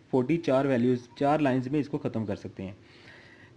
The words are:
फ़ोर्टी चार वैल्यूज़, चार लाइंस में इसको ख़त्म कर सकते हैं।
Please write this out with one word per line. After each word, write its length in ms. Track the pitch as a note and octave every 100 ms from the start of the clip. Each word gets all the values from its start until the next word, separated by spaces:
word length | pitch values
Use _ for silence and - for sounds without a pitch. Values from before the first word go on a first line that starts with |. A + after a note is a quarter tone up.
| -
फ़ोर्टी 260 | C3+ B2+ E3+
चार 280 | D#3+ C3 C#3
वैल्यूज़, 320 | B2+ B2 B2 - -
चार 220 | C#3+ D#3
लाइंस 260 | C#3+ C3 B2+
में 120 | D3+
इसको 180 | C#3 D3
ख़त्म 280 | C3+ A2+
कर 100 | G#2 G2
सकते 260 | G2 -
हैं। 140 | F#2+ G#2 - - - - - - -